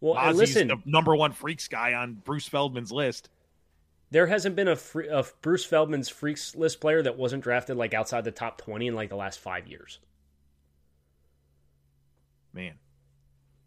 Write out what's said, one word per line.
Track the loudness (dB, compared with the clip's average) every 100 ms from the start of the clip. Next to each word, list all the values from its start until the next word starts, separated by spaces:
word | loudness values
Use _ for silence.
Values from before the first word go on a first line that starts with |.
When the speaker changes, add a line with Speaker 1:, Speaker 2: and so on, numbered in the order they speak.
Speaker 1:
Well, | 0 2
and | 4 4
Speaker 2:
Mozzie's | 4 4
Speaker 1:
listen, | 2
Speaker 2:
the | 0 2
number | 2 6 4
one | 4
freaks | 0 -10 -8 -8
guy | -4 -2
on | -2 -4 -8
Bruce | -8 -8 -4
Feldman's | -2 0 -2 -6
list. | -2 -2 -2 -12 _ _ _ _ _ _ _ _
Speaker 1:
there | 4 6
hasn't | 4 0 0
been | 2
a, | 2
fre-, | -2 -8
a | -2 -2 -2 -4
Bruce | 0 0 4
Feldman's | 4 4 0 -4
freaks | -6 -6 -6 -8 -2
list | -2 0
player | 2 2
that | 2 0
wasn't | -2 -2
drafted, | 0 -2 -2 -4
like, | -2
outside | 0 -2 -2
the | -4
top | -6 -8 -8
twenty | -12 -6 -4
in, | -4
like, | -6
the | -6
last | -8 -10
five | -10 -10 -10
years. | -20 -20 -20 _ _ _ _ _ _ _ _ _ _ _ _ _ _ _ _ _ _ _ _ _ _ _ _ _
Speaker 2:
Man. | -14 -12 -14 _ _ _ _ _ _ _ _